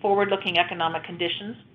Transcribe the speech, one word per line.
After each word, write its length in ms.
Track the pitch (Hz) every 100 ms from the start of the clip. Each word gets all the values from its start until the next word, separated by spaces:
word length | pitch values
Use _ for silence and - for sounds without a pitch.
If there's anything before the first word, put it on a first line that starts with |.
forward-looking 580 | 214 202 196 196 196 170
economic 440 | 170 180 165 165
conditions, 520 | - 175 175 - 202 240 -